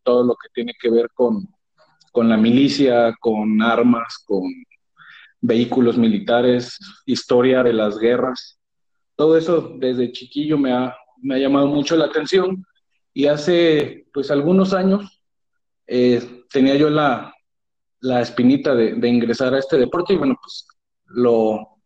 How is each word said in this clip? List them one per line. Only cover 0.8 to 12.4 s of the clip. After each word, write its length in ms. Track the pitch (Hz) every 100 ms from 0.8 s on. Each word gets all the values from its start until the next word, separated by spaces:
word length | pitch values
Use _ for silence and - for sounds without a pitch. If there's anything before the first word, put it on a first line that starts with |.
que 80 | 120
ver 200 | 117 117
con, 340 | - 120 107 95 _ _ _ _ _ _
con 160 | - 113
la 80 | 110
milicia, 760 | 110 123 139 - 135 120 117 113
con 400 | 117 110 107 107
armas, 640 | 113 117 120 117 117 -
con 180 | _ 98 - - - _ _ _ - - - _
vehículos 560 | 120 117 120 131 120 120
militares, 800 | 113 101 98 117 123 123 123 - - - -
historia 560 | 120 - 123 127 127
de 80 | 120
las 260 | 113 107 104
guerras. 600 | 113 123 131 123 - _ _ _ _ _ _ -
Todo 200 | 151 160
eso 380 | 160 165 - -
desde 340 | 127 123 120
chiquillo 460 | - 127 139 151 151
me 140 | 135
ha, 220 | 123 127 - _ _
me 140 | 131
ha 40 | 131
llamado 280 | 135 139 143
mucho 300 | 147 139 165
la 80 |
atención 600 | 147 156 151 185